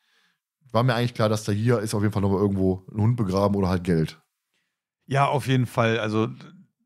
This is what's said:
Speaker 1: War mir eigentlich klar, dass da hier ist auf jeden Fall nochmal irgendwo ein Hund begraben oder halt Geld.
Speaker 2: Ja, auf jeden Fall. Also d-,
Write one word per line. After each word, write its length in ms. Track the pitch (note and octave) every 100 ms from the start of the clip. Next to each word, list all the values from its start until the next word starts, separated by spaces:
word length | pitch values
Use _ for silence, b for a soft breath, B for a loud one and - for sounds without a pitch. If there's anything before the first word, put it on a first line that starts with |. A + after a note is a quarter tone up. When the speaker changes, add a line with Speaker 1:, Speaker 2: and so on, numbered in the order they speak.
| _ _ _ _ _ _ C3+
Speaker 1:
War 120 | A2
mir 120 | B2+
eigentlich 200 | A#2 A#2+
klar, 160 | A#2+ G#2+
dass 140 | G#2+
da 80 | -
hier 260 | G#2 A#2 A#2
ist 160 | G2+
auf 80 | A2
jeden 100 | G#2
Fall 80 | G2
nochmal 200 | G2 F#2+
irgendwo 420 | G#2 G2 F#2+ F#2 -
ein 80 | G#2+
Hund 160 | G#2+ A#2+
begraben 380 | F#2+ F#2+ G2+ G2+
oder 120 | F#2
halt 140 | F#2
Geld. 360 | F#2 E2 D#2+ - _ _ _ _ _ _ _ _ -
Speaker 2:
Ja, 220 | C3+ C#3
auf 180 | C#3+ A2
jeden 200 | C3 A#2+
Fall. 320 | - A2+ A2+
Also 280 | G#2+ G#2+ A#2
d-, 180 | C3 - - _ _